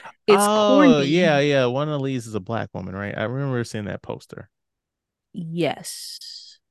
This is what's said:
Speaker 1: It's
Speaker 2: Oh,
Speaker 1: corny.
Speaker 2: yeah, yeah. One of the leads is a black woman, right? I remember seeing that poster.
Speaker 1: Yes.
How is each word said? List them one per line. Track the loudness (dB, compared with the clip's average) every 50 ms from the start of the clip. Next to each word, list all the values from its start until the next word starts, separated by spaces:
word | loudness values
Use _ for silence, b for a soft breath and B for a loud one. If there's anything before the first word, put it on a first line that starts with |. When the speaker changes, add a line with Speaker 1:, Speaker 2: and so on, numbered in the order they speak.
| B B B B 2
Speaker 1:
It's | 4 4 6 6
Speaker 2:
Oh, | 4 4 4 4 6 6 6 8 6 6 6
Speaker 1:
corny. | 4
Speaker 2:
yeah, | 2 2 4 4 4 4 4
yeah. | 2 4 2 2 2
One | 2 0 -2 -2 -2
of |
the | -4 -4
leads | -4 -4 -4 -6 -6
is | -6 -8
a | -8
black | -6 -4 -6 -6 -6 -6 -8
woman, | -10 -10 -8 -8
right? | -8 -8 -8 -6
I | -6
remember | -6 -4 -4 -6 -4 -4 -4 -4
seeing | -4 -6 -8 -8 -8
that | -8 -10 -10
poster. | -10 -12 -14 -14 -14 -18 -18 -18 -20 _ _ _ _ _ _ _ _ _ _ _ _ _ _ _ _ _
Speaker 1:
Yes. | -14 -14 -12 -8 -4 -4 -2 -2 -4 -6 -12 -16 -16 -14 -16 -16 -18 -18 -18 -20 -20 -20 -20 -20 -20 _ _ _